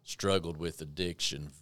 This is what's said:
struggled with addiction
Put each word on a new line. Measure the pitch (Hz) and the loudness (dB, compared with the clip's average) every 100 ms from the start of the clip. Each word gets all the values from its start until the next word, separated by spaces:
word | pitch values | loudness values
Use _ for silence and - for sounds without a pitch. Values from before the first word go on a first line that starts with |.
struggled | - - 98 95 82 78 | -14 0 4 4 2 -2
with | 85 - | -4 -4
addiction | 76 78 87 85 - 71 73 - | -8 -2 -2 2 -2 -2 -8 -12